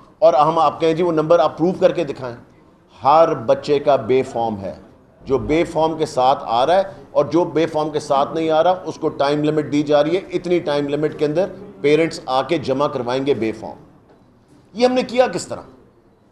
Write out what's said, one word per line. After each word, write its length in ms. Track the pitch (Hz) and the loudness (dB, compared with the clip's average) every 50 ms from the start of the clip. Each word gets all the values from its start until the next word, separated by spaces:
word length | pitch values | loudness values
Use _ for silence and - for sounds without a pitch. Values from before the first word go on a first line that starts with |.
| - - _ - | -20 -14 _ 4
और 120 | 151 165 170 | 4 4 6
हम 240 | 151 147 156 165 165 | 6 4 4 4 2
आप 220 | 156 143 - - | 2 0 0 0
कहें 160 | 165 160 160 | 0 0 0
जी 60 | 160 | 2
वो 100 | 180 175 | 0 0
number 280 | 160 156 156 156 170 170 | 0 0 2 4 4 4
आप 160 | 156 147 - | 4 2 0
prove 160 | - 160 185 | 0 -2 -2
करके 320 | 170 170 185 170 147 170 160 | 0 2 2 2 2 0 -4
दिखाएं। 320 | 139 - - 127 120 117 - - _ _ _ _ _ _ _ _ _ _ - | -6 -6 -10 -10 -12 -12 -14 -18 _ _ _ _ _ _ _ _ _ _ -2
हर 320 | 120 135 151 160 165 156 151 | 2 4 6 6 6 4 2
बच्चे 440 | 131 113 135 135 139 - 143 147 143 | -2 0 0 0 0 2 0 0 0
का 180 | 143 147 135 | 2 2 2
बे 260 | 127 117 104 127 131 | 2 2 2 0 0
फॉर्म 340 | 127 - - 117 117 113 104 | 0 -2 -4 -4 -4 -4 -4
है, 240 | 98 98 101 73 76 - - - - _ _ _ - - | -6 -8 -10 -12 -12 -18 -20 -20 -20 _ _ _ -12 -6
जो 140 | - 135 120 | -2 -2 -2
बे 260 | 107 123 151 165 170 | 0 0 0 0 0
फॉर्म 340 | 165 - 156 160 160 160 156 | 0 0 0 0 0 0 -2
के 80 | 151 | -4
साथ 300 | 143 - - 123 131 139 | -4 0 2 2 2 2
आ 280 | - - - 113 120 135 | 0 -2 -2 0 0 2
रहा 120 | 156 180 | 2 2
है 200 | 196 190 - - - - - - | 0 0 -2 -8 -18 -12 -4 0
और 140 | 147 151 - | 0 0 2
जो 160 | 151 170 180 | 2 0 0
बे 220 | 165 135 156 165 | 0 0 -2 -2
फॉर्म 240 | 160 - 151 151 156 | 0 -2 -4 -4 -2
के 100 | 147 143 | -4 -6
साथ 340 | - - 139 135 143 139 147 | -2 0 0 0 0 -2 -2
नहीं 160 | 160 160 160 | -4 -2 0
आ 100 | 156 156 | 2 2
रहा 120 | 165 180 | 4 2
उसको 360 | 185 185 - 156 147 - 156 147 | 2 0 -4 -10 -8 -4 -4 -4
time 340 | 123 131 139 143 147 147 | -2 0 0 0 0 0
limit 240 | 151 151 156 156 147 | 0 0 0 0 -2
दी 160 | 123 139 147 | -2 -2 -2
जा 180 | 151 143 147 147 | 0 2 2 2
रही 160 | 151 156 175 | 2 2 0
है, 120 | 196 185 - | -4 -4 -4
इतनी 280 | 180 175 175 175 175 165 | -8 -6 -2 -2 -2 -2
time 280 | 135 151 143 147 143 139 | 0 -2 -2 -2 -2 -2
limit 300 | 147 151 156 147 147 - | -4 -2 -2 -4 -2 -2
के 60 | 151 | -2
अंदर 220 | 147 151 175 202 190 - - - - - - | 0 0 0 -2 -2 -4 -12 -18 -18 -10 -2
parents 400 | - 147 151 156 165 160 - - - 127 | 2 2 4 4 2 0 -4 -8 -6 -2
आके 300 | 131 135 131 - 170 156 | -2 -2 0 0 -2 -2
जमा 300 | 117 131 131 139 147 143 | 0 -2 0 0 0 -2
करवाएंगे 460 | 143 123 117 120 127 135 135 143 131 | -2 -4 -4 -4 -4 -2 0 0 0
बे 180 | 110 113 110 | 0 0 -4
फॉर्म। 240 | 104 - 95 76 - - - - - _ _ _ - _ _ _ _ _ _ _ _ _ _ _ - | -4 -6 -10 -14 -16 -16 -20 -20 -20 _ _ _ -20 _ _ _ _ _ _ _ _ _ _ _ -4
ये 120 | 214 240 | 0 0
हमने 160 | 247 254 254 | 2 2 0
किया 240 | - 254 226 247 254 | -2 -2 2 2 2
किस 220 | 214 - 160 - - | 2 0 -6 -8 -8
तरह? 140 | 110 85 - - - - - _ _ _ _ _ _ _ _ _ | -12 -14 -14 -18 -20 -20 -20 _ _ _ _ _ _ _ _ _